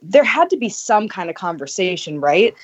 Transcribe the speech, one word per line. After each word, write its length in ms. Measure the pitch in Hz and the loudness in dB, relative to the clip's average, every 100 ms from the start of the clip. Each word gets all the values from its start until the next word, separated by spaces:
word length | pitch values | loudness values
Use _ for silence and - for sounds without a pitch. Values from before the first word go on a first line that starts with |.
there 200 | 160 262 | 2 4
had 280 | 254 294 349 | 4 2 0
to 60 | 311 | 0
be 120 | 226 | -4
some 380 | - - 214 214 | -6 0 0 0
kind 220 | 190 170 | -6 -8
of 60 | 160 | -6
conversation, 840 | 180 165 139 - 185 175 165 147 | -6 -6 -8 -4 -2 -4 -6 -2
right? 340 | 143 165 233 - | 2 4 2 0